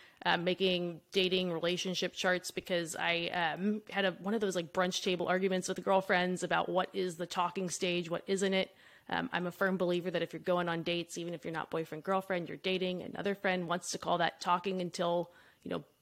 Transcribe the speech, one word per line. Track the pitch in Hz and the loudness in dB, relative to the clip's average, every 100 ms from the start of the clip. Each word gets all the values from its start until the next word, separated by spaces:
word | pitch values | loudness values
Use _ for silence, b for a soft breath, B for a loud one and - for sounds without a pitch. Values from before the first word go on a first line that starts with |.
| b b 180 | b b 2
uh, | 175 | 2
making | 175 180 190 180 175 165 - | 2 2 2 2 0 -6 -4
dating | 190 185 185 185 | 2 2 2 2
relationship | 165 170 175 185 175 180 | 0 0 0 -2 -2 -2
charts | - 190 180 - | 0 2 2 0
because | - - 180 165 - | -8 -2 0 0 -2
I, | 170 170 170 | 0 0 0
um, | 180 165 151 202 214 - | 0 0 0 0 0 -2
had | 196 | 0
a, | 196 185 | 0 0
one | 180 | -2
of | 220 | 0
those, | 196 180 | 0 0
like, | 165 | -2
brunch | - 180 - | 0 2 2
table | 190 180 170 | 0 0 2
arguments | 185 190 185 180 | 2 2 0 -2
with | 190 | -2
girlfriends | 196 190 190 180 180 180 | 2 2 4 2 2 0
about | 175 170 - | 0 0 2
what | 180 180 | 0 0
is | 196 185 170 | 0 -4 -4
the | 170 | -4
talking | - 175 196 185 | -2 -2 -2 -4
stage, | - 180 175 165 | -2 0 0 -2
what | 170 - | -4 0
isn't | 196 196 | 0 2
it. | 190 - - b b b | 2 0 -6 b b b
Um, | 170 170 | -2 0
I'm | 175 175 | -2 -2
a | |
firm | - 196 185 | 0 2 2
believer | 180 175 175 | 2 0 0
that | 170 | -2
if | 160 | -2
you're | 160 | -4
going | 160 175 175 | 0 2 2
on | 170 | 0
dates, | 165 170 170 - | 0 -2 -4 -6
even | 170 | -6
if | 170 | -6
you're | 165 | -6
not | 160 - | -6 -4
boyfriend, | 165 160 202 | -4 -4 -6
girlfriend, | 151 190 190 185 170 | -2 0 0 -2 -4
you're | 156 | -6
dating, | 185 185 185 180 | -2 0 -2 -4
another | - - 202 | -6 -4 -2
friend | 196 196 185 170 | 0 0 0 0
wants | 180 - | -2 -2
to | - | -4
call | 170 175 | 0 2
that | 165 - | 2 0
talking | - 175 196 185 | 0 0 2 -2
until, | 175 - 170 170 165 b b b | -2 0 0 2 -2 b b b
you | - | -6
know, | 170 151 _ | -6 -8 _